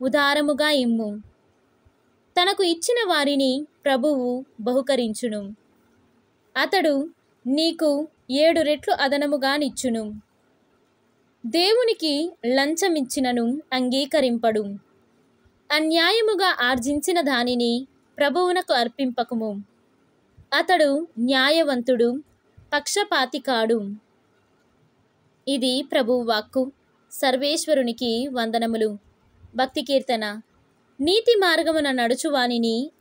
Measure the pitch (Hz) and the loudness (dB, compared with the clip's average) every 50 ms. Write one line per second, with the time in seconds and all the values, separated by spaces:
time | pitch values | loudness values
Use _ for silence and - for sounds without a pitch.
0 | 247 262 247 294 285 285 285 302 294 294 294 262 294 302 302 277 254 233 233 226 | -2 0 2 2 2 2 2 2 2 0 0 0 0 2 2 2 2 2 0 0
1 | 226 208 208 214 - - _ _ _ _ _ _ _ _ _ _ _ _ _ _ | -2 -4 -8 -10 -14 -18 _ _ _ _ _ _ _ _ _ _ _ _ _ _
2 | _ _ _ _ _ _ _ 359 359 370 403 - 392 339 339 330 - - 480 480 | _ _ _ _ _ _ _ 0 0 0 2 0 0 0 0 -2 -2 -2 0 0
3 | 453 370 339 302 285 285 285 277 269 262 254 277 302 - _ _ _ 285 269 254 | 0 0 0 0 0 0 0 2 0 0 0 -2 -6 -10 _ _ _ 0 0 2
4 | 233 302 294 262 247 247 247 254 262 - _ - 214 247 247 269 262 - 269 247 | 2 0 0 0 -2 -2 -4 -6 -8 -12 _ -8 -6 -2 -2 0 0 0 0 0
5 | 247 220 214 - - 240 214 208 202 196 214 - _ _ _ _ _ _ _ _ | -2 -2 -4 -6 -6 -6 -6 -8 -10 -12 -14 -18 _ _ _ _ _ _ _ _
6 | _ _ _ _ _ _ _ _ _ _ _ 254 285 302 403 381 330 320 285 269 | _ _ _ _ _ _ _ _ _ _ _ -2 -2 0 2 2 2 2 2 0
7 | 285 339 - _ _ _ _ _ - 240 269 302 320 330 330 330 320 302 285 285 | -2 -6 -10 _ _ _ _ _ -6 -2 0 0 0 0 0 0 0 0 0 0
8 | 311 311 - _ _ - 254 277 302 330 339 330 311 285 302 294 - - - - | -2 -6 -10 _ _ -4 0 2 4 4 4 2 2 0 0 -2 0 -2 0 0
9 | - 269 277 285 285 294 294 285 254 269 277 294 294 262 - - - 254 226 226 | 0 0 0 0 0 0 -2 0 0 0 0 0 -2 -4 -4 -4 -4 -4 -2 -4
10 | 220 214 214 214 - _ _ _ _ _ _ _ _ _ _ _ _ _ _ _ | -4 -8 -10 -14 -18 _ _ _ _ _ _ _ _ _ _ _ _ _ _ _
11 | _ _ _ _ _ _ _ _ - 233 220 330 349 392 453 480 508 466 415 - | _ _ _ _ _ _ _ _ -8 -2 0 2 4 4 4 4 2 2 0 0
12 | 320 311 285 285 320 359 - - - 233 254 269 277 285 330 330 392 381 330 311 | 0 0 0 0 -2 -4 -6 -6 -2 0 2 2 2 0 0 0 0 0 0 0
13 | 262 247 - 294 262 247 247 240 233 233 262 302 - _ 262 254 254 247 240 269 | -2 -2 -2 -2 0 0 0 0 0 0 -2 -4 -6 _ -4 -2 -2 0 0 0
14 | 294 285 - 311 269 254 233 226 233 226 220 214 208 202 202 202 - _ _ _ | 0 0 2 2 2 2 0 0 0 0 0 0 -2 -6 -10 -14 -16 _ _ _
15 | _ _ _ _ _ _ _ _ _ _ _ _ _ - 294 302 311 320 320 330 | _ _ _ _ _ _ _ _ _ _ _ _ _ -2 -2 0 0 2 2 2
16 | 330 349 415 466 427 427 427 349 392 370 320 - 247 247 269 254 226 269 294 294 | 4 4 2 2 2 2 2 2 2 0 0 0 0 0 0 0 -2 -2 -2 -2
17 | - - 359 339 330 277 269 240 240 247 254 240 240 233 233 240 269 - _ _ | -2 0 0 0 2 2 0 0 0 0 0 0 0 0 0 -2 -4 -8 _ _
18 | _ _ _ - 294 285 262 349 359 359 359 370 359 - 311 247 233 233 - - | _ _ _ -2 0 0 2 2 2 2 0 0 0 0 0 0 0 -2 -2 -2
19 | 277 254 240 - 233 - 247 226 220 220 202 202 202 - _ _ _ _ _ _ | -4 -2 -2 -4 -4 -4 -4 -6 -4 -6 -6 -8 -12 -14 _ _ _ _ _ _
20 | _ _ _ _ _ _ _ - - _ - 294 339 339 370 339 311 285 277 294 | _ _ _ _ _ _ _ -20 -10 _ -2 -2 2 2 4 4 4 4 2 0
21 | 339 - _ 220 233 247 277 262 262 277 311 330 320 285 269 247 233 262 254 220 | -2 -6 _ -4 -2 0 2 2 2 4 4 2 2 2 0 -2 0 0 2 2
22 | 233 240 247 285 302 _ _ _ _ _ _ - - _ - 294 294 - - 403 | 2 2 0 -2 -8 _ _ _ _ _ _ -20 -10 _ -4 -4 -4 -2 -2 -2
23 | 415 415 381 294 262 254 - 285 - - 254 226 220 220 233 226 202 196 202 214 | -2 0 0 0 0 -2 -4 -6 -4 -2 0 0 0 0 0 -2 -2 -6 -10 -12
24 | - _ _ _ _ _ _ _ _ _ _ _ _ _ _ _ _ _ _ _ | -16 _ _ _ _ _ _ _ _ _ _ _ _ _ _ _ _ _ _ _
25 | _ _ _ _ _ _ _ _ _ - 277 269 247 254 254 262 294 - - 302 | _ _ _ _ _ _ _ _ _ -4 -2 0 0 0 0 -2 -2 -2 -2 0
26 | 254 214 254 247 240 226 226 214 214 - - 262 254 269 - _ _ _ _ _ | 0 2 0 0 0 0 -2 -2 -2 -2 -2 -2 -2 -2 -6 _ _ _ _ _
27 | _ _ - - - 269 247 254 277 285 302 320 - 311 302 277 254 240 233 - | _ _ -8 -2 0 0 0 0 0 0 -2 -2 0 0 0 2 2 0 -2 -4
28 | 254 240 226 233 262 285 254 247 226 226 226 233 233 226 226 220 220 214 208 208 | -2 -2 -2 -2 -2 -4 -4 -4 -4 -2 -2 -2 -2 -2 0 0 -2 -2 -2 -6
29 | - _ _ _ _ _ _ _ - - - 226 254 254 - 311 254 262 277 262 | -14 _ _ _ _ _ _ _ -20 -10 -4 -2 -2 -2 -2 -4 -2 0 0 0
30 | 262 - 247 220 214 208 208 220 - _ _ _ _ _ _ _ _ _ _ - | 0 0 -2 -2 -4 -6 -8 -10 -14 _ _ _ _ _ _ _ _ _ _ -4
31 | 269 320 370 453 453 466 480 415 381 349 320 320 320 311 320 311 294 285 262 254 | -2 0 2 2 4 4 4 4 4 4 2 2 2 2 0 2 0 0 0 0
32 | 240 233 254 254 - 320 285 269 247 247 240 233 233 226 226 226 269 320 - _ | 0 0 0 -2 -2 -2 0 0 0 0 0 0 0 0 0 -2 -4 -6 -8 _